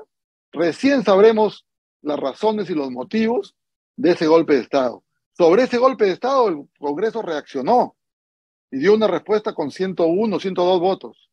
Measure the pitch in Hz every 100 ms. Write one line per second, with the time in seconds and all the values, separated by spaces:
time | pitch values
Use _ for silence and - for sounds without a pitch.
0 | 427 _ _ _ _ 143 170 - 269 277
1 | 202 190 220 220 208 - _ _ _ _
2 | 147 147 135 - 208 214 170 156 135 123
3 | 127 220 226 240 - _ _ _ _ -
4 | 151 170 156 165 156 139 104 139 127 101
5 | _ _ _ - 170 202 254 240 262 226
6 | 202 170 247 277 226 151 - _ 143 147
7 | 220 220 190 151 - 135 139 240 175 -
8 | _ _ _ _ _ _ _ 131 170 220
9 | 208 165 - 214 214 - 147 - 190 180
10 | 165 180 226 160 196 180 180 185 180 190
11 | 117 - _